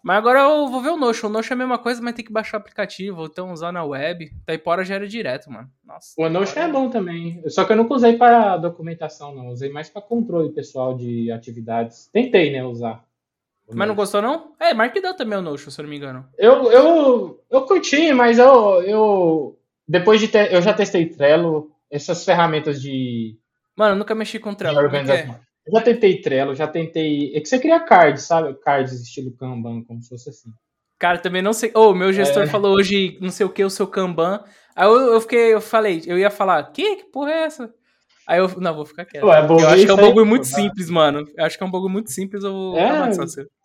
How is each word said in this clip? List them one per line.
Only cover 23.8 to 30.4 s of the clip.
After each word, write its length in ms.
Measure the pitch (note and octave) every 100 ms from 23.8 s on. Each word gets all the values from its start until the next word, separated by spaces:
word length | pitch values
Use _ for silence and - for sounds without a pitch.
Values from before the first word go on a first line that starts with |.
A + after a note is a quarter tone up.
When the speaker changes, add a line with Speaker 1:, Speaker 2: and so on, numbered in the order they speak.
| G#3+
Speaker 1:
eu 40 | G3
nunca 160 | G#3
mexi 240 | A3 G#3+ A3
com 160 | A3
Trello, 220 | G3+ E3 D3
Speaker 2:
de 40 |
Speaker 1:
como 120 | C#3+ C#3+
é 80 |
que 60 | C3+
é? 20 |
Speaker 2:
organização. 340 | F3 D3 B2 _ _ -
Eu 60 | G#3+
já 40 |
tentei 380 | A3+ A#3 G3+ F3+
Trello, 320 | - C3+ C#3
já 120 | C3+ D3+
tentei, 680 | E3+ D#3+ E3 D#3 D3 C#3+ D3+
é 40 |
que 40 | D3
você 120 | B3+
cria 200 | D#4 E4
cards, 440 | E4 F#3+ D#3+ C#3
sabe? 300 | - E3 D#3+
Cards 480 | C3 - C#3+ C3 B2+
estilo 300 | A#2+ - C3 -
Kanban, 460 | B2+ A#2 A#2 A#2
como 160 | A2+ A#2
se 80 | A#2
fosse 220 | B2 D3
assim. 180 | -